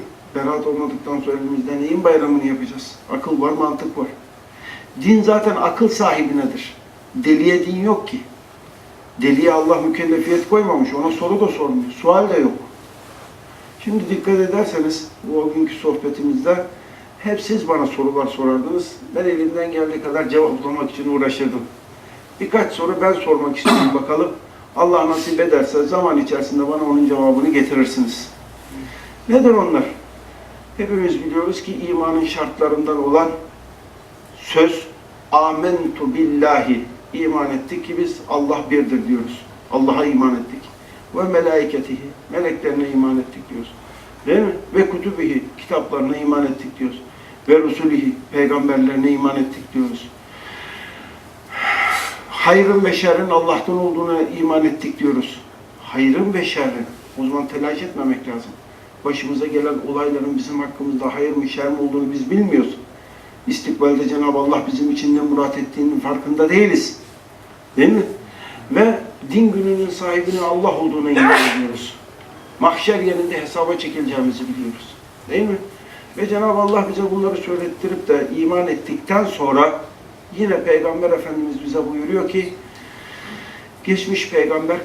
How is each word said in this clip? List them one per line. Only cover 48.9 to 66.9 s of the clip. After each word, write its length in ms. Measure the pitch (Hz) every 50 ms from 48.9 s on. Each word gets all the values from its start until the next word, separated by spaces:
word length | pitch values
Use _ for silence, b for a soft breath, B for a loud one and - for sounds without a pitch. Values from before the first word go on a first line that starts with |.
| 135 135 135 143
iman 240 | 143 131 139 135 135
ettik 380 | 139 131 - - - - - -
diyoruz. 360 | 131 127 123 117 - - - - - B B B B B B B B B B B B B B B B B B B B B B - - - - - - - - - - - - - - - - - - - -
Hayrın 560 | - - - - 185 196 196 196 202 196 196
ve 80 | 180 -
şerrin 360 | - 190 180 165 175 185 180
Allah'tan 480 | 170 165 165 165 160 156 - - 180 180
olduğuna 440 | 180 180 165 165 175 170 165 160
iman 440 | 151 - - 165 160 160 156 156 156
ettik 340 | 147 135 - - - - -
diyoruz. 420 | 147 143 127 123 - - - - - - - - - - - - -
Hayrın 500 | - - 131 135 135 - 180 196 202 190
ve 120 | 180 -
şerrin. 400 | - - 151 135 131 120 120 113 - - - - - - 131
O 40 | 131
zaman 240 | 131 143 143 139 135
telaş 340 | - 147 143 147 151 180
etmemek 460 | 185 180 - 156 135 131 127 - - 127
lazım. 240 | 117 117 113 - - - - B B B B B B - -
Başımıza 400 | 143 143 139 131 135 143 - 151
gelen 300 | 151 147 147 143 147 143 131 - 139
olayların 500 | 139 143 147 143 143 139 131 143 139 131
bizim 220 | 123 - 147 143
hakkımızda 560 | 143 135 - - 139 139 131 127 131 131 135
hayır 200 | 143 143 151 147
mı 140 | 143 139 131
şer 180 | 131 147 143 143
mi 120 | 147 147
olduğunu 340 | 143 139 139 143 139 131 143
biz 180 | 135 127 -
bilmiyoruz. 460 | 185 208 202 185 151 131 120 - - - - - B B B B B B B B B B B 127
İstikbalde 640 | - - - 147 - - 147 143 143 131 147 147
Cenab-ı 280 | 147 147 147 143 139 143
Allah 260 | 139 143 147 - - -
bizim 200 | 131 143 147 147
için 260 | 139 - 147 143 147 147
ne 40 |
murat 360 | 147 143 139 143 143 135 - 139
ettiğinin 420 | 131 - - 147 143 147 147 127
farkında 500 | - 135 139 131 - 143 151 156 160 160
değiliz. 480 | 180 196 214 196 - - - -